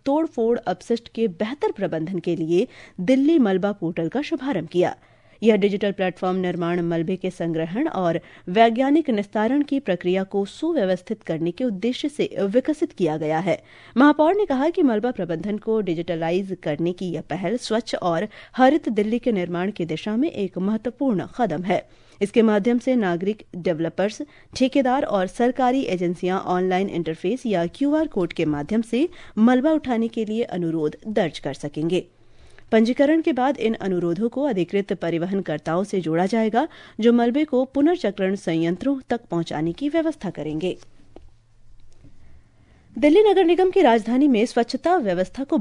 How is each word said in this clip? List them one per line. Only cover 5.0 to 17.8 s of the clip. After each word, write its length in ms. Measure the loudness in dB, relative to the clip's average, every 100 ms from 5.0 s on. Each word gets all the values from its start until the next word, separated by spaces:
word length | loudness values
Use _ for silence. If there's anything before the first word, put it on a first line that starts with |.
| _ _ _ 0
यह 140 | 2 4
डिजिटल 360 | 2 0 -2
प्लेटफॉर्म 460 | -2 -2 -2 -2 0
निर्माण 420 | -2 -2 -2 -2
मलबे 340 | 0 -2 -2 -4
के 140 | -6
संग्रहण 580 | -6 -4 -4 -4 -4 -4
और 300 | -2 -2 -2 -6 -14 -4
वैज्ञानिक 600 | 4 4 4 2 2 2
निस्तारण 520 | -2 -2 -2 0 0
की 180 | 0 -2
प्रक्रिया 440 | -2 -2 0 -2 -2
को 180 | -4 -4
सुव्यवस्थित 760 | -4 -4 0 0 -2 -4 -8
करने 280 | -6 -4 -4
के 120 | -2
उद्देश्य 460 | -4 -2 -4 -4 -6
से 200 | -4 -4 -2 0
विकसित 480 | 0 0 -2 -4
किया 220 | -2 -2 0
गया 220 | -2 -2
है। 180 | 0 -2 -6 -20 -4 4
महापौर 400 | 4 6 4 2
ने 100 | 0
कहा 240 | 0 0
कि 140 | 2
मलबा 280 | 2 2 -2
प्रबंधन 460 | -4 -4 -4 -4 -6
को 200 | -2 -2
डिजिटलाइज 720 | 0 -4 -4 -4 -2 -2 -2 -6
करने 280 | -4 -2 -2
की 180 | -4 -6
यह 100 | -6 -6
पहल 280 | -6 -4 -4
स्वच्छ 360 | -2 -4